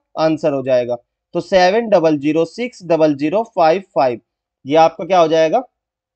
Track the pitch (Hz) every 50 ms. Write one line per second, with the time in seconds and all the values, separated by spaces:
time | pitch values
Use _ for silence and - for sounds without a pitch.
0 | _ _ _ - 156 160 156 147 - 156 139 139 127 131 131 123 123 117 120 120
1 | - _ _ _ _ _ _ 175 165 - 196 185 180 180 190 226 233 220 202 180
2 | 156 160 156 143 135 151 147 165 165 165 - - 240 247 - - 185 160 170 156
3 | 160 156 147 135 147 156 170 208 226 - _ 185 165 156 165 196 190 - _ 165
4 | 139 127 120 104 - _ _ _ _ _ _ _ _ 131 143 160 160 165 165 -
5 | 190 160 190 180 165 156 160 160 160 156 170 240 262 - _ _ _ _ _ _
6 | _ _ _